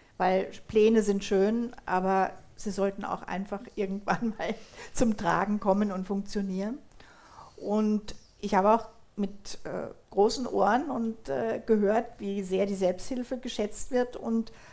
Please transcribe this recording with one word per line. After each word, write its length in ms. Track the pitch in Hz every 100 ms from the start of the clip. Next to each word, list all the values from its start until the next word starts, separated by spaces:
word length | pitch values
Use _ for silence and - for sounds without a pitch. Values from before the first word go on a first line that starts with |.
| _ -
weil 320 | 185 185 190 - -
Pläne 340 | 220 214 226
sind 200 | 202 202
schön, 500 | - 196 202 233 240 -
aber 460 | - 185 190 190 185 - - -
sie 140 | -
sollten 340 | 196 196 196
auch 180 | 202 180
einfach 380 | - 185 196 202 - -
irgendwann 540 | 190 196 - 190 233
<laughs> 80 | -
mal 160 | - 214 - - -
zum 240 | - 233 208
Tragen 420 | 185 165 202 208
kommen 320 | 202 196 208
und 140 | 185 185
funktionieren. 720 | - 196 214 196 185 208 285 - - - - - - - -
Und 580 | 202 214 214 214 - - - _
ich 140 | 202
habe 160 | 196 202
auch 180 | 220 - - - -
mit, 420 | 190 - - -
äh, 240 | 160 131 139 - _
großen 360 | 196 214 285 247
Ohren 440 | 196 196 240 311
und, 380 | 262 226 226 -
äh, 320 | 269 226 226
gehört, 420 | - 220 202 220 233 -
wie 240 | 202 202
sehr 220 | 185 185
die 100 | 202
Selbsthilfe 640 | 196 185 185 - 247 240 254
geschätzt 540 | 247 - 208 - -
wird 260 | 247 247 -
und 340 | 233 226 220 - -